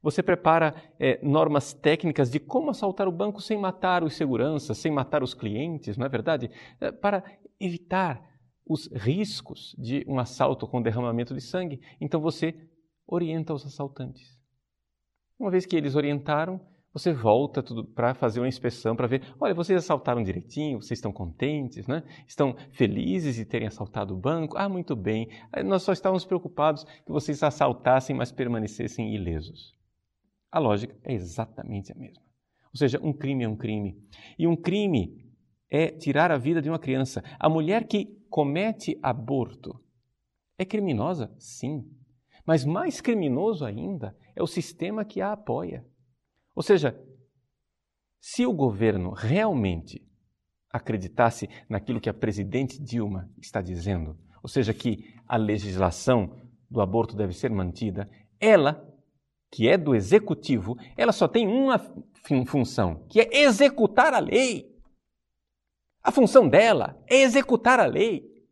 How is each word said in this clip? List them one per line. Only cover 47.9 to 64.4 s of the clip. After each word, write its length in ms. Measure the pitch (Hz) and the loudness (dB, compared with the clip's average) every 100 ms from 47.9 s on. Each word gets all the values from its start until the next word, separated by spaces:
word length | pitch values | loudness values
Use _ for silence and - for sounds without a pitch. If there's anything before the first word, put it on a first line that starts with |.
| _ _ _ | _ _ _
se 260 | - - 247 | -14 -2 -2
o 60 | |
governo 580 | 180 135 98 110 98 90 | 2 0 2 2 2 -2
realmente 960 | 92 110 170 220 156 101 82 78 - _ _ _ _ _ _ _ | -4 -2 0 2 0 0 -2 -8 -18 _ _ _ _ _ _ _
acreditasse 760 | 117 - 110 92 - 117 - 101 - _ | -10 -4 -4 -4 2 2 2 -10 -12 _
naquilo 320 | 110 - 113 | -6 -4 -4
que 80 | 110 | -4
a 60 | |
presidente 640 | 101 110 104 98 127 135 - | -2 -2 -2 -2 -2 -4 -6
Dilma 480 | 135 117 104 92 92 - | -6 -4 -2 -4 -10 -16
está 220 | - 113 | -8 -6
dizendo, 560 | 92 90 87 92 78 80 _ _ | -4 -4 -2 -2 -2 -10 _ _
ou 80 | - | -4
seja, 240 | - 110 | 0 0
que 400 | 110 120 104 - - _ | 0 -2 -4 -8 -20 _
a 100 | 120 | -2
legislação 1040 | 107 104 101 92 92 - - 123 92 - - _ _ | 0 0 -2 0 0 2 2 2 2 -8 -20 _ _
do 100 | 127 | 0
aborto 360 | 98 113 113 101 | 2 2 0 -2
deve 160 | 101 | -4
ser 180 | 87 131 | -2 -2
mantida, 580 | 104 92 87 110 92 101 - _ _ | -2 -4 -4 -6 -4 -10 -14 _ _
ela, 500 | 214 208 139 151 - - _ _ _ _ _ | 6 8 6 0 -12 -20 _ _ _ _ _
que 180 | - 113 | 2 4
é 80 | 185 | 4
do 200 | 156 120 | 4 2
executivo, 800 | 98 208 208 156 - 123 92 123 - - | 6 4 4 -6 0 -2 -2 -8 -10 0
ela 140 | 233 | 2
só 160 | - 175 | 4 2
tem 220 | 226 214 | 2 2
uma 300 | 233 269 233 | 2 2 2
fun-, 680 | - - - _ - 131 123 | -2 -18 -20 _ 0 0 2
função, 580 | 147 117 - 95 80 - | 0 0 0 -2 -2 0
que 120 | 214 | 2
é 160 | 226 277 | 4 6
executar 720 | 294 202 285 277 214 - 302 | 6 8 4 6 2 6 6
a 60 | 247 | 4
lei. 520 | 156 220 | 2 2